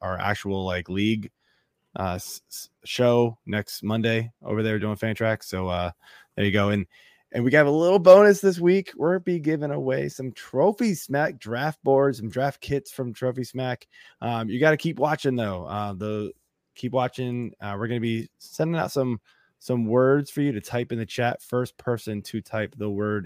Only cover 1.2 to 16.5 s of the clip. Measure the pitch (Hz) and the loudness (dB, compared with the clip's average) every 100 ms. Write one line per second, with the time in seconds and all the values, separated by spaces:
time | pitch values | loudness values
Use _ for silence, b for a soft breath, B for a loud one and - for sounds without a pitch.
1.2 | 101 _ _ _ _ _ _ - 95 90 | -4 _ _ _ _ _ _ -8 -6 -6
2.2 | - - _ - - _ - - 123 120 | -10 -16 _ -18 -18 _ -8 0 2 4
3.2 | 120 113 - 104 - - 101 113 113 113 | 2 -2 -6 -6 -6 -8 -4 -2 0 0
4.2 | 117 - - 107 110 107 107 107 113 110 | -4 -8 -6 -2 0 -2 -2 -4 -4 -2
5.2 | 113 110 - 92 92 90 87 - b b | -2 -2 -4 -6 -2 -2 -4 -8 b b
6.2 | b - 101 101 101 104 92 b b b | b -2 2 2 2 0 -4 b b b
7.2 | b 123 120 143 143 151 170 196 175 190 | b -2 2 4 6 4 4 6 10 12
8.2 | 208 202 196 175 175 190 185 - 156 185 | 10 6 2 2 4 2 0 -2 0 0
9.2 | 175 175 147 156 147 143 131 135 147 - | -2 -2 0 -2 -2 -4 -2 -2 -4 -6
10.2 | 131 110 - 131 175 208 233 180 - 139 | -10 -12 -6 2 2 2 0 -2 -2 -2
11.2 | 151 135 107 117 147 151 135 135 139 117 | -2 -4 -6 -4 -4 -2 2 4 4 0
12.2 | 107 123 139 - - 143 - - 123 110 | -6 -2 -4 -4 -4 -6 -6 -8 -8 -6
13.2 | 127 123 120 131 127 123 _ b b b | -6 -4 -8 -6 -6 -6 _ b b b
14.2 | 113 117 113 120 151 151 165 127 147 156 | -6 -4 -4 2 2 2 0 -2 0 0
15.2 | 139 127 107 92 85 101 104 95 107 107 | -2 0 -2 -4 -6 -6 -6 -6 -6 -6
16.2 | 104 - _ | -8 -12 _